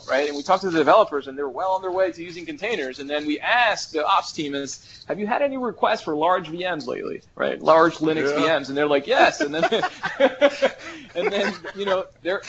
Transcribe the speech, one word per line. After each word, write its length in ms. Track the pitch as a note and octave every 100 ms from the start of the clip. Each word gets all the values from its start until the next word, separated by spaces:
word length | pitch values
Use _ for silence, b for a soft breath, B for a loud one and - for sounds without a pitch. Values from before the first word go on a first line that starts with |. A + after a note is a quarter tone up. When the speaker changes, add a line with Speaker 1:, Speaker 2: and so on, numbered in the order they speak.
| -
Speaker 1:
right? 200 | C3 D3
And 80 | C#3+
we 60 |
talk 180 | C#3 F#3+
to 80 | F#3+
the 80 | E3
developers, 500 | C#3+ F#3 D#3 D3 C3
and 100 | C3+
they're 120 | C#3+
well 220 | B2+ F#3+
on 100 | F#3+
their 100 | F#3
way 220 | F3+ F#3
to 100 | E3+
using 220 | E3+ E3+ E3
containers. 540 | D3 G#3 G#3+ C3 B2+
And 100 | C#3
then 160 | D3+ D3+
we 120 | D3
ask 500 | E3+ A#3 A#3 F3+ -
the 140 | D#3 D#3+
ops 240 | G3 -
team 240 | - D3 C#3+
is, 480 | C#3 - - - -
"Have 100 | D#3+
you 80 | G#3
had 140 | B3
any 160 | C#4+ C4
requests 460 | B3 F3 G#3+ G#3+
for 120 | - D3+
large 320 | D#3+ F#3 D#3
V 120 | E3+
Ms 280 | F3+ E3 B2
lately?" 340 | B2 - - - -
Right? 260 | - -
Large 340 | - D#3+ E3+ -
Linux 320 | D#3 D#3 C#3
Speaker 2:
Yeah. 240 | D3 D#3
Speaker 1:
V 60 | D#3
Ms. 100 | C3+
And 80 | C#3
they're 100 | D3
like, 200 | C#3+ C3+
"Yes." 340 | C4 A3 -
And 120 | D4+
then, 120 | - F4+
<laughs> 1500 | G4 F4+ - E4 - C4 - C#4+ - C4 - E4 E4 C4 E3+
and 160 | F#3
then, 200 | G3+ G3+ F3+ E3+ F#3+
you 80 | G3+
know, 200 | F#3+ F3+ -
there, 180 | D#3+ G3